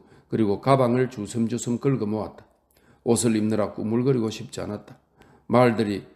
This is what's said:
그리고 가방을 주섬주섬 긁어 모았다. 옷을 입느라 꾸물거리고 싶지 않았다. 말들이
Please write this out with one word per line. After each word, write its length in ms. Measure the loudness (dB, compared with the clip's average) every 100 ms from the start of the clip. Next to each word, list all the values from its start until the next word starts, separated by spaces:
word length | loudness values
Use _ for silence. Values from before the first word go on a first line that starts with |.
| _ -20 _
그리고 320 | 0 0 2
가방을 480 | 4 4 4 2 -2
주섬주섬 720 | -6 -6 -4 -2 -4 -4 -2
긁어 260 | -2 -2 -2
모았다. 400 | -4 -6 -12 -20 _ _ _ _ _ 0
옷을 300 | 2 2 2
입느라 360 | 0 0 -2
꾸물거리고 580 | -4 -2 0 2 0 -2
싶지 300 | -6 -12 -10
않았다. 360 | -10 -10 -14 -20 _ _ -20 _ 0
말들이 580 | 4 4 4 -2 -4 -8